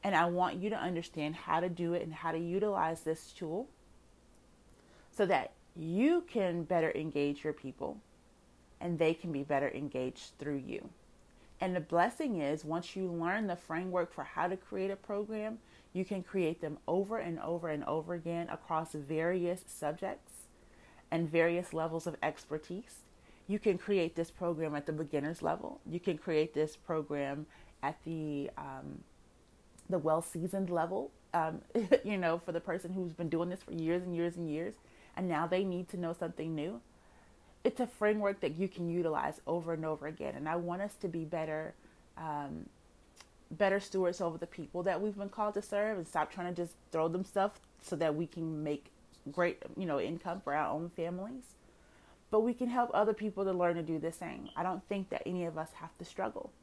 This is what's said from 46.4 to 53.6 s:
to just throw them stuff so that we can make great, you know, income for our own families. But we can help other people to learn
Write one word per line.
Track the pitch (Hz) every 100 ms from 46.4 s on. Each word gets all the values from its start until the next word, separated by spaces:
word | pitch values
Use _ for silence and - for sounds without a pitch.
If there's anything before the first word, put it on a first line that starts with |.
| 175
to | 175
just | 175 - -
throw | 165 160
them | 170
stuff | 190 202 196 - - -
so | - 160
that | 160 151
we | 165
can | - 160 156 151
make | 147 - - - - -
great, | 143 175 - - -
you | 185
know, | 143
income | 98 165 - 180
for | -
our | 147 151
own | 143 170
families. | - 165 180 202 262 - - - - - - - - -
But | 220
we | 220
can | 233 247
help | 240 240
other | - 214
people | 214 214 196 196
to |
learn | 185